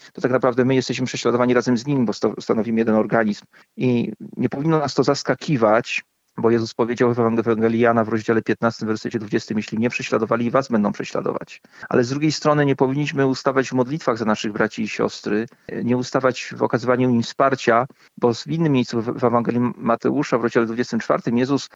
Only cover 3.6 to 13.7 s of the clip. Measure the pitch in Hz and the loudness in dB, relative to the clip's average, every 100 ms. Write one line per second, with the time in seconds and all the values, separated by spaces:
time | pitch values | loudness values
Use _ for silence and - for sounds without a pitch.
3.6 | _ - 127 120 110 107 - - 123 143 | _ -4 0 0 -2 -6 -10 -4 -4 -2
4.6 | 156 160 139 - 135 139 - 127 - 143 | 0 0 0 0 2 0 -2 -4 -2 2
5.6 | 110 110 127 - - _ _ - 117 117 | 4 4 2 -6 -10 _ _ -2 2 2
6.6 | 113 - 117 120 123 120 113 113 113 110 | 0 -2 -2 0 0 2 0 0 0 0
7.6 | 113 113 117 117 110 113 107 113 - 110 | 2 2 2 2 0 -2 0 0 0 -2
8.6 | 113 - 110 110 120 117 101 113 - 107 | -2 -2 -4 -6 -4 -6 -4 -4 -2 -4
9.6 | - 107 120 - 123 113 110 117 120 127 | -4 -2 -2 -2 -2 -2 0 -2 0 0
10.6 | 131 113 104 104 - - - - - - | 0 0 0 -2 -6 -4 -4 -6 -10 -16
11.6 | _ - - 131 120 139 156 147 151 147 | _ -16 -2 0 2 0 -2 0 2 2
12.6 | 143 135 131 135 147 147 135 131 - 135 | 2 2 2 0 -2 0 0 0 0 0
13.6 | 123 | 0